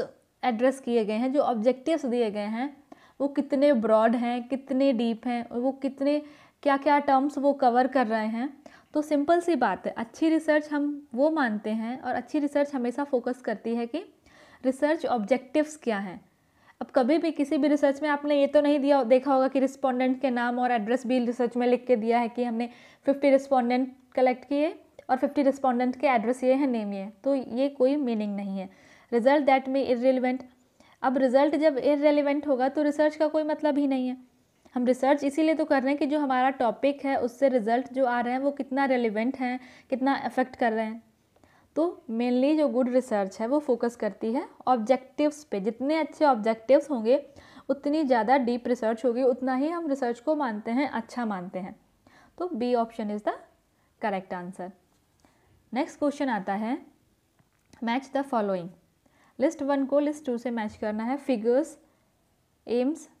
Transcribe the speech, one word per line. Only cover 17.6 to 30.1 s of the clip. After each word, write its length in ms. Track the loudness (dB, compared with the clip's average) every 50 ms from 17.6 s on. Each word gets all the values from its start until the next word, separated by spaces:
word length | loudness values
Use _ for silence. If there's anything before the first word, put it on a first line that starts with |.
| 2
रिसर्च 340 | 2 2 2 2 2 0 0
में 80 | -2 -2
आपने 300 | -2 -2 0 0 2 2
ये 80 | 2
तो 140 | 4 4 4
नहीं 180 | 4 4 2 2
दिया, 240 | 2 4 4 4 4
देखा 300 | 4 4 4 4 2 2
होगा 140 | 2 2
कि 120 | 2 2 0
रिस्पोंडेंट 640 | 0 0 -2 -2 -2 -2 0 0 0 0 0 0
के 80 | -2 -2
नाम 300 | -2 -2 -2 -2 -2 0
और 120 | 0 0
एड्रेस 360 | 0 0 0 0 -2 -2 0
भी 180 | 0 0 0 0
रिसर्च 320 | 0 -2 -2 -2 -2 0
में 100 | 0 2
लिख 180 | 2 2 2 2
के 80 | 2 0
दिया 240 | 2 2 2 2 2
है 100 | 0 0
कि 140 | -2 -4 -4
हमने 260 | -2 -2 -4 -6 -6 -10 -16 -20 -20 -20 _ 0
फिफ्टी 240 | 0 2 4 4 4
रिस्पोंडेंट 640 | 4 4 4 2 0 2 2 2 2 0 0 -2 -6 -14 _ _ -2
कलेक्ट 300 | 2 2 2 2 -2 -4
किए 340 | -4 -2 0 0 -2 -4 -8 -16 _ _ -12 -6 -4
और 80 | -2
फिफ्टी 260 | -2 -2 0 0 2 2
रिस्पोंडेंट 560 | 2 0 0 0 0 0 0 0 -2 -2 0
के 80 | 0
एड्रेस 360 | 2 2 2 0 -2 -2 0 2
ये 100 | 2 2
हैं, 140 | 2 2
नेम 260 | 0 0 -2 -4 -6 -6
ये 60 | -8
है, 140 | -10 -12 -10 _ -2
तो 120 | 0 0
ये 340 | 0 -2 -4 -4 -2 -2 -2
कोई 260 | 0 2 2 2 2
मीनिंग 400 | 2 0 -2 -2 -2 -4 -4 -6
नहीं 240 | -6 -6 -6 -8 -8
है। 100 | -10 -12 -14 _ -20 -20 -20 -20 _ -2 0
Result 320 | 2 4 6 4 4 6
that 200 | 4 4 4 2
may 240 | 0 -2 0 0 0
irrelevant, 520 | 0 2 2 2